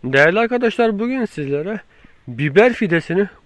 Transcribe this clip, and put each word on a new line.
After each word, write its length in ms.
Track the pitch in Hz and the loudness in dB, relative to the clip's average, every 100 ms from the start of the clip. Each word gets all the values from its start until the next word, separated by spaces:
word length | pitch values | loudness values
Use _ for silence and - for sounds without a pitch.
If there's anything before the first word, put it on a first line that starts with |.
Değerli 360 | 127 139 151 196 | 0 4 4 4
arkadaşlar, 600 | 233 247 233 - 233 202 | 0 0 -2 0 0 0
bugün 260 | 233 262 220 | -4 -4 -6
sizlere 560 | - 139 143 170 214 - _ _ _ - | -6 -6 -4 -6 -10 -14 _ _ _ -14
biber 460 | 117 147 151 240 | -4 2 4 4
fidesini 540 | 233 208 170 - 175 202 - | 2 0 0 0 -2 -2 -6